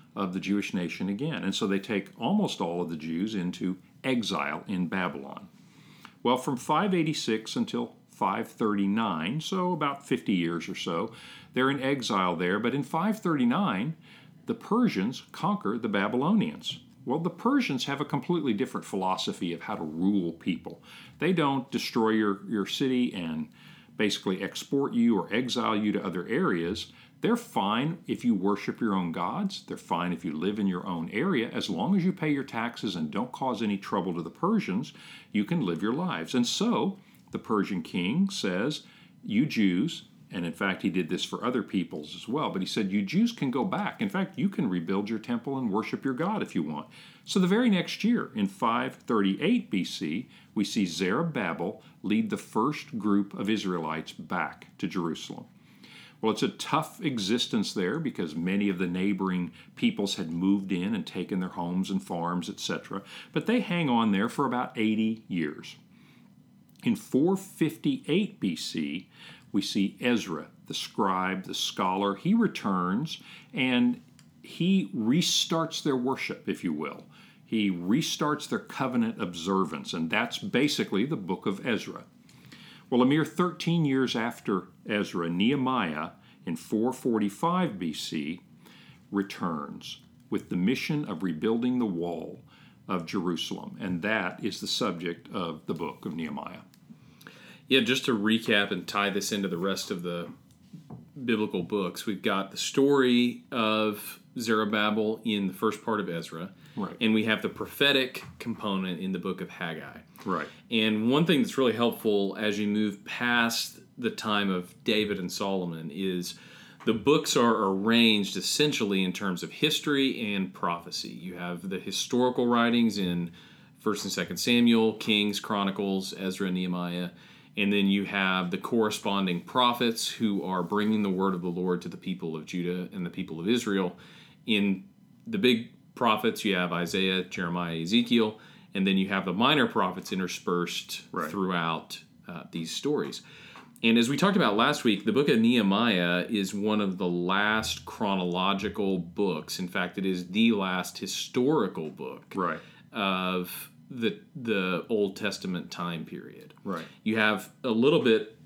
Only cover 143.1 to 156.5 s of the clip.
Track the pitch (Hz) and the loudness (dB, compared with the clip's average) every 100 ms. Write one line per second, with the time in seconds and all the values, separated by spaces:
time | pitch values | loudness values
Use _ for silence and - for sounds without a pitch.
143.1 | - - - - - - - 113 113 117 | -8 -14 -20 -20 -20 -20 0 4 6 4
144.1 | 147 196 196 120 104 131 147 120 98 107 | 4 4 6 4 6 4 4 2 2 2
145.1 | 117 143 120 113 123 98 101 117 92 87 | 2 4 6 6 6 6 4 4 4 4
146.1 | 90 - 104 98 101 107 107 98 92 92 | 2 2 0 -2 -2 0 2 0 0 -2
147.1 | 87 87 95 104 110 - - - - 104 | 0 0 2 2 2 0 -6 -10 -4 0
148.1 | 95 90 90 95 95 104 107 98 95 85 | 0 0 0 0 0 -2 -2 0 0 -2
149.1 | - 98 78 - - 90 95 90 - 95 | -2 0 0 -6 -8 -4 -2 -4 -2 -2
150.1 | 92 87 104 117 104 95 92 87 - 95 | -2 -2 4 4 4 0 -2 -4 -8 -8
151.1 | - - 127 127 156 95 92 78 67 65 | -6 -4 0 2 2 0 -2 -8 -8 -10
152.1 | 67 - 98 87 85 - - - 117 98 | -12 -10 -4 -2 -4 -10 -20 -12 -2 0
153.1 | 92 92 92 87 - - - - 123 110 | 0 0 0 -2 -8 -14 -20 -14 -2 -2
154.1 | - - 143 113 101 92 87 - 110 101 | -2 -14 -8 -2 0 2 -2 0 0 0
155.1 | - 107 - 95 90 - - 87 82 80 | 0 -6 -4 -4 -6 -6 -8 -6 -6 -8
156.1 | - - - - | -12 -14 -18 -20